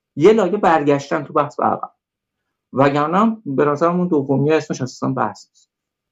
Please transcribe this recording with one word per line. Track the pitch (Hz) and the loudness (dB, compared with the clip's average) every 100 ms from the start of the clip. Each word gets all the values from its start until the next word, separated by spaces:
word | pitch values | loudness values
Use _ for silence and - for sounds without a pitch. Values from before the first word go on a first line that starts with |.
| _ - | _ 2
یه | 170 | 4
لایه | 220 185 208 | 4 2 0
برگشتن | 202 160 143 143 - 165 | 2 2 2 0 0 -6
تو | 139 | -4
بحث | 156 147 - | -2 -2 -2
به | |
عقب. | 127 95 - _ _ _ _ _ _ _ _ | -2 -2 -6 _ _ _ _ _ _ _ _
وگرنه | 120 143 143 151 180 | 0 2 2 0 2
هم | 226 220 - | 0 -2 -4
به | 135 147 | -2 0
نظرم | 143 165 175 | 0 0 0
اون | 175 | 0
دومیه | 151 135 135 143 156 | 0 0 0 2 0
اسمش | 147 151 | -2 -8
اساساً | 127 - 131 | -8 -6 -6
بحث | 127 110 110 - | -4 -6 -8 -20
نیست. | _ _ _ _ _ _ | _ _ _ _ _ _